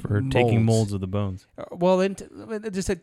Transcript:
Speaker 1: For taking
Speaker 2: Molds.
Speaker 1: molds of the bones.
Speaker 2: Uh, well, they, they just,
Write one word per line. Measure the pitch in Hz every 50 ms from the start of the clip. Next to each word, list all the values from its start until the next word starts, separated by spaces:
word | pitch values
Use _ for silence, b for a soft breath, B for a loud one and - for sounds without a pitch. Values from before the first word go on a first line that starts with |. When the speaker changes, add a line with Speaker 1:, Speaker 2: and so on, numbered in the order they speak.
Speaker 1:
For | - - 104 104
taking | 131 135 131 123 123 117 113 113 113
Speaker 2:
Molds. | 113 113 110 110 101
Speaker 1:
molds | 101
of | 95
the | 95 92
bones. | 95 104 101 98 95 98 - _ _
Speaker 2:
Uh, | - - -
well, | - 180 175 185 185 185
they, | 190 196
they | 196 - - - - 190 202 220 220 214 220 220
just, | 180 196 180 - 196 165